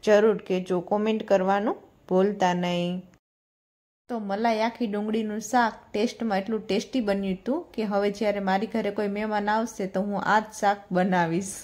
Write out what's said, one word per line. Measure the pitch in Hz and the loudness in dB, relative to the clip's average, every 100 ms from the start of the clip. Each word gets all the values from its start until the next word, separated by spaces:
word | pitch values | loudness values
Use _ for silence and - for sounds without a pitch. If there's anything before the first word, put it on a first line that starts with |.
જરૂર | - 208 220 202 - | 6 6 6 2 -2
કહેજો. | 185 185 180 | -4 0 -4
કોમેન્ટ | 170 208 214 220 214 | 0 0 0 -2 2
કરવાનું | 196 185 202 220 392 - _ - | 2 4 0 0 -4 -10 _ 0
ભૂલતા | 185 196 202 185 175 180 | 2 2 2 0 2 0
નહીં. | 175 175 180 - _ _ _ _ _ _ _ _ _ _ | -2 -2 -4 -10 _ _ _ _ _ _ _ _ _ _
તો | 240 | -8
મલાઈ | 202 202 233 220 | -4 0 2 2
આખી | 220 240 233 | 0 0 -2
ડુંગળીનું | 208 214 220 214 214 | -2 0 0 -2 -4
શાક | 220 254 226 - - | 0 2 2 -2 -6
ટેસ્ટમાં | 208 233 - 226 190 | -2 -2 -2 -2 -2
એટલું | 196 220 - | 0 -4 0
ટેસ્ટી | 190 - 262 | -2 0 -2
બન્યું | 208 196 196 185 | 0 0 -2 -4
હતું | - 294 349 | -2 -4 -4
કે | - | -6
હવે | 214 202 202 | -2 0 0
જ્યારે | 202 214 202 196 | 0 -2 0 0
મારી | 190 220 | 0 0
ઘરે | 233 208 | -2 -2
કોઈ | 202 208 202 | -2 -4 -2
મહેમાન | 214 208 208 | -2 -2 0
આવશે | 214 233 - 190 | 0 -2 -4 -4
તો | 190 | -2
હું | 202 202 - | -2 -2 2
આ | 208 | 0
જ | 208 - | 0 -2
શાક | 202 202 - | 0 0 -2
બનાવીશ. | 180 190 185 170 165 196 - | 0 2 2 2 0 -4 -12